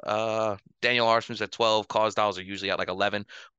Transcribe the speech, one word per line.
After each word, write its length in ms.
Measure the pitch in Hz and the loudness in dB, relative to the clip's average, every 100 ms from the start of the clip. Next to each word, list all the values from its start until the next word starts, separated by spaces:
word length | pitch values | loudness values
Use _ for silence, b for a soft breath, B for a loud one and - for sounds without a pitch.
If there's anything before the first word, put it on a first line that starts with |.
uh, 540 | - 107 113 110 110 98 - - | -4 -2 -2 -2 -2 -4 -10 -2
Daniel 260 | 120 123 113 | 2 4 4
Arshman's 360 | 113 - 117 | 4 0 -6
at 100 | 104 | -6
twelve, 340 | - 113 110 101 | 0 2 2 2
cause 280 | 110 107 | 0 2
dolls 240 | 104 104 92 | 2 0 -2
are 40 | |
usually 280 | 92 98 98 | -8 -6 -4
at, 80 | 92 | -2
like, 100 | 92 | -2
eleven. 380 | 95 101 104 101 B B | 0 0 -2 -8 B B